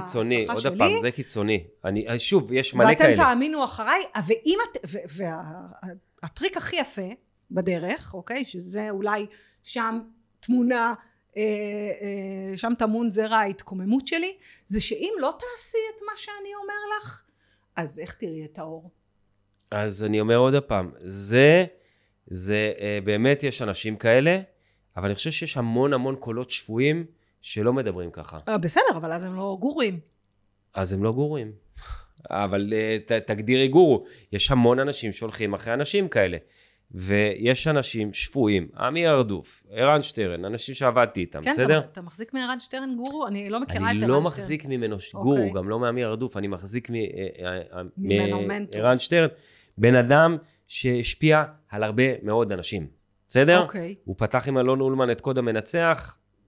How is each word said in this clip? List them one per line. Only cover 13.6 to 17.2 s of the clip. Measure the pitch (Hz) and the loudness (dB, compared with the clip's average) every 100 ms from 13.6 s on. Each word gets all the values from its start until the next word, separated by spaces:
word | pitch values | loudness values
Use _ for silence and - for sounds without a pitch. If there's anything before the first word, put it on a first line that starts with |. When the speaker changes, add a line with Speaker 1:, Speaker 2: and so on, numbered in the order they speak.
| - 190 190 262 269 | -10 -6 0 0 0
Speaker 2:
שלי, | 330 359 381 - - - | -4 -4 -8 -18 -16 -6
זה | 208 | -4
שאם | - - 359 415 | -2 -4 -4 -2
לא | 277 330 | -4 -4
תעשי | 494 466 - 453 440 440 | -10 -8 -4 -4 -4 -8
את | 415 | -12
מה | 415 | -12
שאני | - 415 392 403 | -12 -14 -14 -12
אומר | 403 415 415 427 | -10 -8 -6 -8
לך, | - - | -8 -16